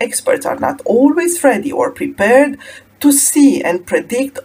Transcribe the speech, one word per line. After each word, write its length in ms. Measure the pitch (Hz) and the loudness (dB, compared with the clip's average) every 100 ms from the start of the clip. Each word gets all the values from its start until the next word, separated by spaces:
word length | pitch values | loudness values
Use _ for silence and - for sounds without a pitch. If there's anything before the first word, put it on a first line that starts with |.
experts 440 | - - - - | -6 -4 -2 -2
are 140 | - - | -4 -4
not 240 | 135 - | -6 -4
always 600 | - 226 285 320 349 - | -2 2 2 2 -2 0
ready 260 | 277 214 285 | 0 0 -2
or 220 | - - | -4 -4
prepared 640 | - - - 202 254 285 - - - _ _ | -4 -8 -2 2 4 2 -2 -16 -20 _ _
to 140 | 294 | 0
see 500 | 285 - 302 277 - | 2 0 4 4 4
and 240 | 165 180 - | -2 -4 -2
predict 540 | 170 - 240 277 - | -4 -2 -4 -4 -8